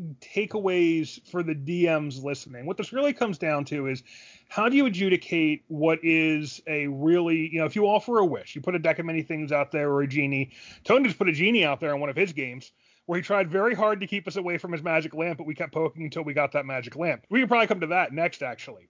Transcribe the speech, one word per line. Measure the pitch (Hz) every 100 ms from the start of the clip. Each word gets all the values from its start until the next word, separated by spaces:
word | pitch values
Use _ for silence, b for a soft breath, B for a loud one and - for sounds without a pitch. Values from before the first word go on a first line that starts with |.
| 165 135
takeaways | - 202 214 220 190 180 170 165 151 - -
for | 175
the | 165 151
D | 139 175 170
Ms | 156 147 131
listening, | 139 139 - 123 143
what | 196
this | 190
really | 254 285
comes | - 233 170
down | 156 147 139
to | 147 135
is | 131 B B B B _
how | - 233
do | 277
you | 262
adjudicate | 180 190 175 - 170 156 151 -
what | 151 160 160
is | 165 160 160 151 143 - 160
a | 151 143
really, | 135 156 175 170 160 160
you | 160
know, | 156
if | 208
you | 202
offer | 208 240 226
a | 180
wish, | 110 - 151
you |
put | 180 180
a |
deck | 160 160
of | 165
many | 160
things | 151 156 147
out | 147 143
there | 156 147
or | 143
a | 139
genie. | 143 139 135 135 B B B -
Tony | 247 254
just | -
put | 185
a |
genie | 151 196 233 156
out | 135
there | 156
in | 143
one | 147
of | 135
his | 190
games | 147 131 123 - b b b -
where | 175
he |
tried | - 202 170
very | 185 226
hard | 196 214 202
to | 190
keep | 202 185
us | 196
away | 180 175
from | 180
his | 165
magic | 170 160 156 151
lamp, | 170 151
but | 156
we | 151
kept | 160
poking | 156 160 160
until | 151 160
we | 151
got | 143 143
that | 147
magic | 135 131 120 135
lamp. | 170 123 _
We | 226
could | 233
probably | 233 220
come | 190
to | 160
that | 180 143
next, | 143 175 -
actually. | 131 113 - 104